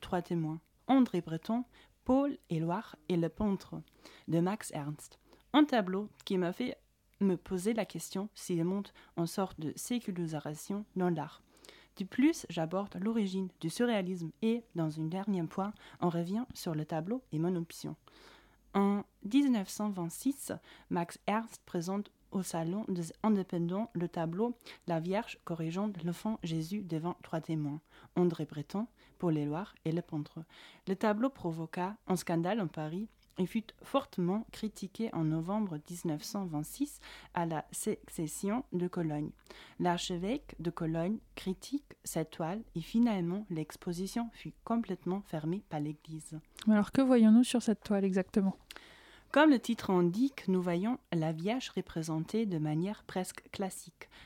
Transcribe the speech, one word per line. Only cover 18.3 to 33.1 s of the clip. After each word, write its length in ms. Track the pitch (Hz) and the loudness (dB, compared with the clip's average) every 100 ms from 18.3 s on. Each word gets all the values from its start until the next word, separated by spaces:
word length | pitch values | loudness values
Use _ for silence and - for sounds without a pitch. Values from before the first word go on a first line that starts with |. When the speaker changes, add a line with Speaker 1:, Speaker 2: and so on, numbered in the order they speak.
| - - _ _ 196 | -20 -20 _ _ 2
Speaker 1:
En 260 | 202 202 - _ | 4 2 -4 _
dix-neuf 440 | 202 262 285 233 190 | 2 4 6 4 0
cent 220 | - 208 | -2 -2
vingt-six, 600 | 185 170 - 262 277 - 165 - - - | -2 -4 -2 -4 -4 -6 -8 -10 -20 -4
Max 260 | 175 170 - - | -2 -2 -6 -4
Ernst 340 | 208 233 - - | -2 -4 -12 -6
présente 460 | 180 170 196 202 _ _ | -4 -2 -4 -6 _ _
au 140 | 190 | -6
Salon 420 | 185 165 165 196 220 | -4 -2 -2 -2 -2
des 240 | 180 165 - | -4 -4 -2
Indépendants 680 | 214 202 180 175 170 185 226 | 2 2 2 -2 0 -2 -4
le 140 | 180 170 | -2 -4
tableau 480 | - 160 170 240 247 - - - | -2 -2 0 -2 -4 -12 -12 -4
La 140 | 165 | -2
Vierge 400 | 170 196 240 - | 0 -2 -2 -10
corrigeant 480 | - 165 160 175 214 196 165 | -8 -4 -2 -2 -4 -2 -4
l'enfant 320 | 170 220 220 | -2 -4 -4
Jésus 400 | 170 165 160 208 | -2 -2 -2 -6
devant 340 | 190 160 170 - | -4 -2 -2 -6
trois 180 | - 165 | -6 -6
témoins, 400 | 156 160 147 147 - - - - | -2 -2 -2 -4 -10 -20 -4 2
André 300 | 175 165 151 | 4 2 -4
Breton, 400 | 151 147 196 240 _ - - | -6 -6 -4 -4 _ -20 -2
Paul 180 | 180 156 | 2 2
Éluard 380 | 147 151 202 - | 0 -2 -6 -6
et 80 | 160 | -2
le 120 | 165 | -2
peintre. 340 | - 156 151 - 160 - - - - | -2 -6 -6 -10 -16 -18 -20 -12 -6
Le 80 | 190 | 0
tableau 340 | 226 208 269 | 2 2 0
provoqua 640 | - 175 160 160 - 180 214 - | -2 -4 -4 -6 -4 -4 -4 -2
un 100 | 185 | -2
scandale 460 | - 165 170 226 | 0 0 0 0
en 60 | 170 | -2
Paris 400 | - 156 175 220 | -4 -6 -6 -8